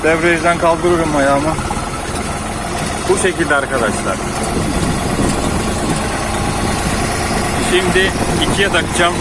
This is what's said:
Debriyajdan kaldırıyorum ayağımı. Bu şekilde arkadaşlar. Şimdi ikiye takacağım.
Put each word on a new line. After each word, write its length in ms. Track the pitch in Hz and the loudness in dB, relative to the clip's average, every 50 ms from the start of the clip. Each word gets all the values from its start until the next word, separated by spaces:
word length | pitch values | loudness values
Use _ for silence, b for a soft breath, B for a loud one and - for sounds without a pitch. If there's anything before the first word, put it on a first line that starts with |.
| - | 2
Debriyajdan 540 | 151 165 165 160 175 170 165 156 175 170 170 | 2 2 4 4 2 2 2 2 2 2 4
kaldırıyorum 580 | - 165 165 160 160 180 175 170 165 156 147 | 4 2 2 4 2 2 2 2 2 2 2
ayağımı. 380 | 143 139 139 139 143 147 156 160 151 127 - - - - - - - - - - - - - - - - - - - - - - - - - - - - - | 2 4 4 4 2 2 0 -2 -2 -2 -4 -4 -4 -4 -6 -6 -6 -6 -6 -6 -4 -4 -4 -4 -6 -6 -6 -6 -6 -6 -4 -4 -4 -4 -4 -4 -4 0 2
Bu 80 | 185 190 | 2 2
şekilde 380 | - 190 175 147 - - 147 | 2 0 0 0 0 2 2
arkadaşlar. 640 | 143 135 127 135 131 117 104 98 - - 104 95 92 - - - - - - - - - - - - - - - - - - - - - - - - - - - - - - - - - - - - - - - - - - - - - 110 - - - - - - - - - - 359 - - - - - - - - - - - - - | 0 0 0 0 0 0 0 0 0 -2 -2 -2 -2 -4 -4 -4 -4 -2 -2 -2 -2 -2 0 0 0 0 0 0 0 0 -2 0 0 0 0 0 0 0 0 -2 0 -2 -2 -2 -2 0 0 -2 -2 -2 -2 -4 -4 -4 -4 -2 -2 -2 -2 -2 0 -2 -2 -2 -2 -2 -2 -2 0 -2 -2 -2 -2 -2 -2 0 0 0 0 0 0 0 2
Şimdi 400 | 175 180 190 180 175 190 190 196 - - - - - - 151 - | 2 2 2 2 2 2 2 2 0 0 -2 0 0 0 0 0
ikiye 180 | - - 202 196 | 2 2 2 2
takacağım. 440 | - 175 160 - - - 175 170 175 165 | 2 0 0 0 0 2 2 2 2 0